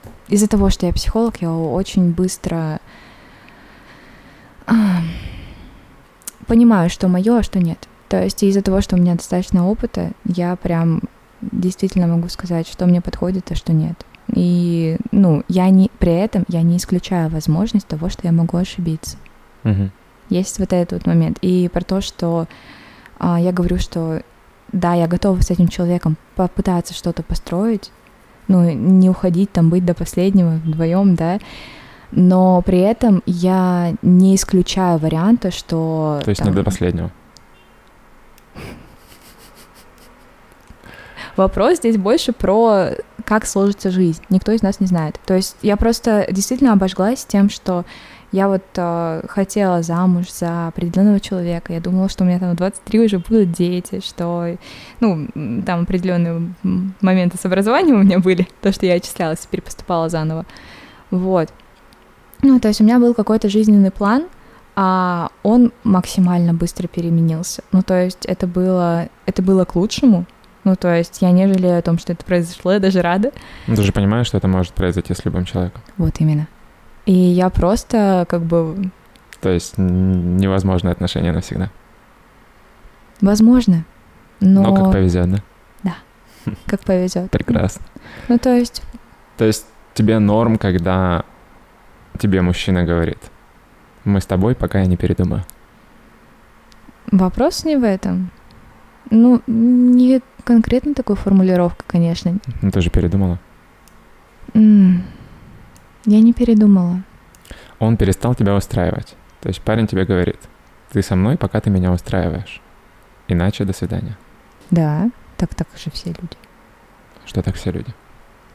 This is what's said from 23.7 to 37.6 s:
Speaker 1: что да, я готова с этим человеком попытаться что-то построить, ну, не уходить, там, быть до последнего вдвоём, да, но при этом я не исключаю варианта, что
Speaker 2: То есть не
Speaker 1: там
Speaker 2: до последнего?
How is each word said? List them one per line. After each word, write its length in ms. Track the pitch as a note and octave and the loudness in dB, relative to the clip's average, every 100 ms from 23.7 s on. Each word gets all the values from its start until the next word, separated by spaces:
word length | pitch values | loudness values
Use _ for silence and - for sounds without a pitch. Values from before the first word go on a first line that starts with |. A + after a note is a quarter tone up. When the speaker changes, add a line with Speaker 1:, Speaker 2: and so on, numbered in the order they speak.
| F3+ | -2
Speaker 1:
что 420 | - - D#3+ D#3+ - _ _ _ - | -4 -6 -6 -6 -10 _ _ _ -10
да, 220 | F#3+ F3 | -4 0
я 140 | F3 E3 | 0 0
готова 340 | F3 G3+ F#3 | 0 0 0
с 80 | - | 0
этим 180 | F3 E3+ | 2 0
человеком 480 | - F3 F3 E3 D#3 _ - | 0 -2 -2 -2 -4 _ -6
попытаться 560 | F3+ - G3 F3+ - | -4 -2 -2 -2 -4
что-то 300 | - F3+ E3+ | -8 -8 -8
построить, 680 | D#3+ - - E3+ A3 G#3+ - _ _ _ _ _ - | -6 -8 -6 -4 -2 -4 -8 _ _ _ _ _ 0
ну, 240 | F#3 E3+ | 2 2
не 380 | D3+ C#3 F#3+ F#3 | 2 2 4 4
уходить, 420 | F#3 F#3 E3+ G3 | 2 0 0 0
там, 180 | - E3 | 2 2
быть 160 | F3+ F3+ | 2 0
до 80 | |
последнего 580 | E3+ F3 - F#3 G3 F3 D#3+ | -2 -4 -2 2 2 2 0
вдвоём, 520 | D#3+ D#3 E3 F3+ G3 E3+ | -4 -2 0 2 2 2
да, 240 | E3 F#3+ - - - - - - - | 0 -4 -8 -18 -20 -20 -20 -20 -6
но 500 | - F3+ F#3 F#3 F3+ | 2 4 6 4 4
при 180 | F3 F3+ | 2 2
этом 420 | F#3+ A#3 A#3+ F#3 - | 2 2 2 2 0
я 680 | F3 F3+ F#3 F3+ F3+ F3 - | -2 0 0 0 0 -2 -2
не 320 | - F3+ F#3+ F#3+ | 2 4 6 4
исключаю 640 | - F#3 F3 - F#3 E3 | 2 0 0 0 0 0
варианта, 540 | D#3+ D#3+ F3+ A#3+ G3 | 0 0 2 0 0
что 720 | - - E3 D#3+ D#3+ D#3 D3 | -8 -6 -4 -4 -2 -4 -4
Speaker 2:
То 60 | C#3+ | -4
есть 100 | G2+ | -2
не 40 | G#2 | -2
Speaker 1:
там 100 | F#2 | 0
Speaker 2:
до 80 | |
последнего? 480 | G2 F#2+ F2+ E2+ E2+ - - _ - _ | -2 -2 -2 -2 -6 -12 -20 _ -20 _